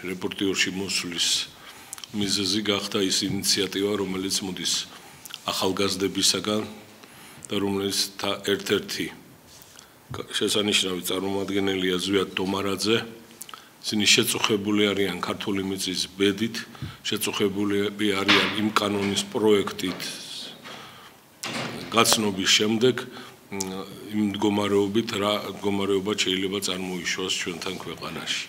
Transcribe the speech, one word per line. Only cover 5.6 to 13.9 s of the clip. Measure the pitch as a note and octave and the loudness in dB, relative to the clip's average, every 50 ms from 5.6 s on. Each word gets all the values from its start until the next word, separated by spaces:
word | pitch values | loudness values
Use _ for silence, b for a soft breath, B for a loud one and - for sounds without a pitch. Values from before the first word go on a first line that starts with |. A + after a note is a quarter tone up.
| G#2 F#2+ F#2+ G2 G2+ G2 F#2 F#2 G2 F#2+ F2+ G2 F#2+ - - G2 F2 G#2+ G#2+ G#2+ G#2+ G#2+ - - - - - - B B B B B B B B B - G#2+ | 0 0 2 2 0 0 2 0 0 0 2 2 2 2 2 2 0 0 0 0 -2 -4 -12 -16 -18 -20 -20 -20 B B B B B B B B B -4 -2
და | G2+ | 0
რომელიც | G2 G2+ G2 G2 G2 G2+ G2 - - - - | 0 2 0 0 0 0 0 0 -2 -2 -4
თა-, | - - G2+ G2 - - - | -4 -2 -2 -2 -2 2 0
ერთ-ერთი | G2+ F#2 - - G#2 F#2 - - - - E2 - - - - - - - - B B B B B B B B B B B - - | 0 0 2 2 0 0 0 -4 -6 -6 -6 -6 -6 -14 -20 -20 -20 -20 -20 B B B B B B B B B B B -14 -12
გა-, | - - - - - | -10 -10 -10 -6 -2
შესანიშნავი | - A2 G2+ - A2 G2+ G#2 G2 - G2 F#2+ F#2 F2+ F2 | 0 0 2 2 2 2 2 2 2 2 0 -2 -4 -4
წარმომადგენელია | - G2 F#2 F#2+ G2 G2 G2 G2 F#2+ F#2+ G2+ G2 G2 F#2+ F#2+ F#2 F#2 F#2 F2+ | -4 -4 -2 -2 -2 -2 -2 -2 0 0 0 2 2 2 2 2 0 0 0
ზვიად | F2+ F#2+ G2+ F#2+ F#2 F#2 - | 0 2 2 2 2 0 -2
დომარაძე. | - F#2+ F#2+ G2 F#2+ G2 G2 G2 F#2 F#2 G#2 A2+ A#2+ - - - - - - B B B B B B B B B B - | -4 -2 0 0 -2 0 -2 -2 0 2 2 2 2 0 -6 -12 -18 -20 -20 B B B B B B B B B B -6
ისინი | - | -2